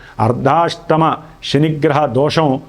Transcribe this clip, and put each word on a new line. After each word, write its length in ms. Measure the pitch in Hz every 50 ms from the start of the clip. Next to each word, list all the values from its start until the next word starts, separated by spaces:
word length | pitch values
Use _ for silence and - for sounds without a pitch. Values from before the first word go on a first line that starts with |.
| - - - -
అర్ధాష్టమ 960 | 107 113 123 127 - 127 143 160 170 160 - - - - 160 156 160 156 131 - - - - - - - -
శనిగ్రహ 520 | 139 147 160 156 147 143 160 143 143 151
దోషం 540 | 139 113 127 139 151 - - 160 143 131 139 -